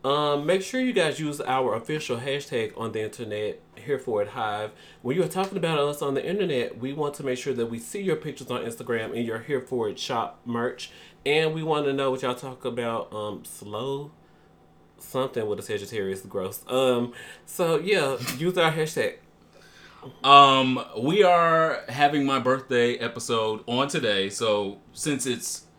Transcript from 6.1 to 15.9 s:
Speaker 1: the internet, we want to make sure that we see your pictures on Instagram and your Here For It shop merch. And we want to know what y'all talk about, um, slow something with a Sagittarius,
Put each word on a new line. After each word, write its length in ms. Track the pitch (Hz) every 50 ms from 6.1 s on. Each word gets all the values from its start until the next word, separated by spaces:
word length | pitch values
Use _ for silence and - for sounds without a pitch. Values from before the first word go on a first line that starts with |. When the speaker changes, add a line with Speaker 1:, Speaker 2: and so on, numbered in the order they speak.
| 135
Speaker 1:
the 120 | 139 -
internet, 520 | 156 180 208 190 170 143 123 117 - -
we 160 | 101 123 135 139
want 220 | 156 147 143 143
to 80 | - 147
make 140 | 135 127
sure 160 | 127 - 143 127
that 120 | 120 117
we 140 | 117 117 117
see 220 | - - - 202
your 140 | 196 185 156
pictures 340 | 156 - 156 131 - 127 117
on 120 | 123 - -
Instagram 520 | 117 117 - 127 120 117 113 110 107 -
and 100 | 117 120
your 140 | 113 113 113
Here 200 | 113 - 143 127
For 300 | 127 - 131 120 113 104
It 100 | - -
shop 400 | - - 131 113 110 - - - _
merch. 460 | 120 117 117 117 123 - - - - - - - - - _ -
And 280 | 139 147 156 160 156 160
we 100 | 160 156
want 220 | 160 156 151 147
to 80 | 139 139
know 180 | 139 135 135
what 100 | 131 127
y'all 120 | 139 123 123
talk 300 | - - 131 127 - -
about, 500 | 127 117 123 120 117 117 113 - - -
um, 300 | 107 104 104 101 - -
slow 680 | - - - 101 104 104 107 127 139 139 139 147 147 - _ - _ _ _ _ _ _ _ _ _ _ _ _ _ _
something 480 | - - - - 131 131 131 - 120 110
with 120 | 107 104 95
a 40 | 95
Sagittarius, 580 | - 107 98 101 98